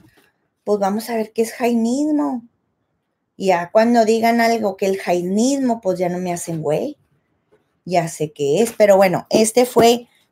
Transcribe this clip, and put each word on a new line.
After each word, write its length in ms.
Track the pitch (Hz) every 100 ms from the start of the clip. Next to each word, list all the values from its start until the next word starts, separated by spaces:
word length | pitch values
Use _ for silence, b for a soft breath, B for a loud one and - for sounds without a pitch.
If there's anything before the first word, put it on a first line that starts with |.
| - b b b _ _
Pues 160 | - 208
vamos 300 | 190 208 226
a 60 | 226
ver 180 | 220
qué 80 | -
es 120 | 226
jainismo. 920 | - 247 233 226 262 294 294 294 254 240 _ _ _ _ _ _ _ _ -
Ya 340 | 190 175 175
cuando 340 | 220 226 240 214
digan 360 | 226 226 233
algo 360 | 226 233 214 190
que 80 | 196
el 120 | 190
jainismo, 840 | 208 180 175 202 247 277 262 226
pues 160 | 190 180
ya 120 | 175
no 100 | 180
me 140 | 180
hacen 280 | 175 - 165
güey. 360 | 151 156 247 294 _ _ _ _ _ _ _ _ -
Ya 220 | 180 165
sé 240 | - 151
qué 300 | - 139 156
es, 120 | 233 -
pero 200 | 208 190
bueno, 280 | 196 156 -
este 360 | 214 220 - 247
fue 420 | - 233 240 240 b b